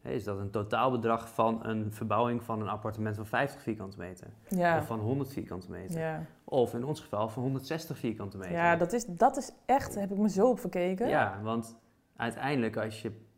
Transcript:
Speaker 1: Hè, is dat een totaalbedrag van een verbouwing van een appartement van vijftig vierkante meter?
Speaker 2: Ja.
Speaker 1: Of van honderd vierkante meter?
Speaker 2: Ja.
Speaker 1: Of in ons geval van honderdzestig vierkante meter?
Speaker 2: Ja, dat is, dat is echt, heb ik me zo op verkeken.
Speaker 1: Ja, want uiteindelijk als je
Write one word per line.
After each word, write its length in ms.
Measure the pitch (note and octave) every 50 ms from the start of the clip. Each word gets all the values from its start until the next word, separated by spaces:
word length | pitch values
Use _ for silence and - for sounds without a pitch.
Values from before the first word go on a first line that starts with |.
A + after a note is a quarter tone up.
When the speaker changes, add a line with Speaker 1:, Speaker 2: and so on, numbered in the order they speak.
Speaker 1:
Hè, 100 | _ B2+ B2+
is 120 | C3 G2+
dat 140 | G2+ G2+ G2
een 120 | G2+ G2
totaalbedrag 760 | G2+ A2 G#2 G#2 - A2+ A#2 C3+ B2+ B2 A2+ A#2 A#2 A2+ - -
van 380 | - - A2+ A2+ A2+ A2 -
een 260 | A2+ A2+ A2 G#2+ G#2 G#2+
verbouwing 520 | - A#2+ A2 G#2+ G#2+ A#2+ A#2+ A#2+ A#2+ A2+
van 160 | - A#2 A2
een 80 | G#2+ F#2+
appartement 480 | G#2 G#2+ - A2+ G#2+ A2 G#2+ A2 G#2+
van 100 | G#2 A2
vijftig 360 | G#2 - A#2+ C#3 C#3 - - -
vierkante 360 | - A2 G#2+ F#2+ G2 G2 -
meter? 280 | F2 F2+ F#2 F2+ - - - - - -
Speaker 2:
Ja. 300 | - F3+ F3 E3+ E3 D#3
Speaker 1:
Of 80 | -
van 120 | - A#2 A2
honderd 320 | G#2+ A2 C3+ C#3 C#3 C3+ -
vierkante 380 | - - - F2 F2+ F#2 F#2
meter? 300 | F2 F2+ F2+ F#2+ E3 E3
Speaker 2:
Ja. 220 | D#3+ D#3+ D#3+ D#3 D#3+ - - _ _
Speaker 1:
Of 300 | - - C#3 A#2+ A#2 -
in 100 | A#2+ B2
ons 160 | C#3 D#3 D#3
geval 280 | - - - G#2 G#2+ -
van 140 | A2 C3 B2
honderdzestig 560 | C3+ C3+ C3 C3 - D#3+ D#3+ D#3+ - D3 -
vierkante 380 | - B2 G#2+ A2 G#2 G2 - G2
meter? 140 | F#2+ - F3
Speaker 2:
Ja, 240 | E3+ E3+ E3+ E3+
dat 160 | E3 F3 F3 A#3
is, 120 | A#3+ A3+ -
dat 280 | F3+ E3+ A3+ C4 C4
is 160 | - A#3+ - - - _
echt, 300 | - A#3+ C#4 - - -
heb 160 | G#3+ G3 F#3+
ik 60 | G3 F#3+
me 100 | G#3+ A3
zo 200 | F3+ F#3+ G3+ B3+
op 120 | B3 G3
verkeken. 480 | - G#3 - F#3 F3 F3+ F#3+ F#3 A3+ -
Speaker 1:
Ja, 300 | - D3+ B2 G2+ F#2+ G2+ G#2+
want 340 | A2 A2+ A#2 A2+ - - - _ _ _ _ _ _ _
uiteindelijk 600 | - A#2+ A#2 A2+ - C3 C3+ D3 C3+ A#2 A2 -
als 260 | A2 A2 A2 G#2+ - -
je 100 | A#2 G#2+ - - - _